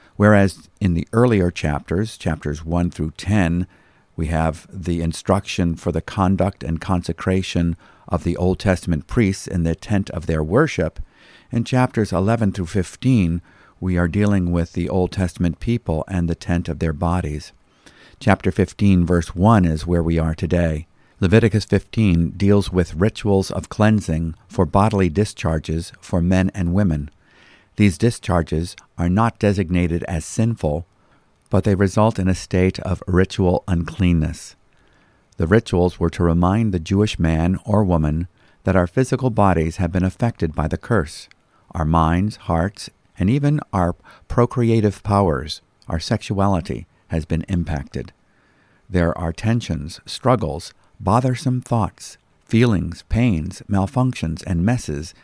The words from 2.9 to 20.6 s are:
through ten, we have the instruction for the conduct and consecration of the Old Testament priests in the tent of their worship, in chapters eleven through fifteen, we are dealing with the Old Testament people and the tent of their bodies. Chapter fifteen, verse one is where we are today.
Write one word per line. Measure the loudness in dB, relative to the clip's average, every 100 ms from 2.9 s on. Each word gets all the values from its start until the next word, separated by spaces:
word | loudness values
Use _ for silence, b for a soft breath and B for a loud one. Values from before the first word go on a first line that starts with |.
through | -2 -6 -6
ten, | -2 0 2 0 -4 b b b b -6
we | -2
have | 0 0 -4 -12
the | -10 -4 -2
instruction | -2 -4 0 0 0 -2 -2 -2
for | -4
the | -4
conduct | -4 0 0 2 0 -4
and | -6 -6
consecration | -2 -2 -2 -4 -2 -2 0 -2 -2 -2 B B B
of | -4
the | -2 0
Old | 0 0
Testament | 0 0 0 -4 -2
priests | 0 2 0 -4
in | -2
the | -2 -2
tent | -2 -2 -2
of | -6 -4
their | -2
worship, | 0 2 0 0 -4 -4 b b b b b
in | -6 0
chapters | 0 0 0 0
eleven | 0 0 2 0
through | -2 -4
fifteen, | -4 -4 -4 0 2 2 -2 b b b b
we | -2 0
are | 0
dealing | 2 2 2 0
with | 0 -2
the | -4 -4
Old | -2 -2
Testament | -2 -4 -2 -4 -2
people | -4 -4 -2 -4 -4
and | -2 -2
the |
tent | -4 -2 -2 -2
of | -4
their | -4
bodies. | -2 -2 -2 -4 -8 -10 -20 b b b b b b
Chapter | 0 2 2
fifteen, | 0 -2 2 4 4 4
verse | 2 0 2
one | 4 6 4
is | 0 0
where | 0
we | 2 0
are | 0
today. | -2 -2 0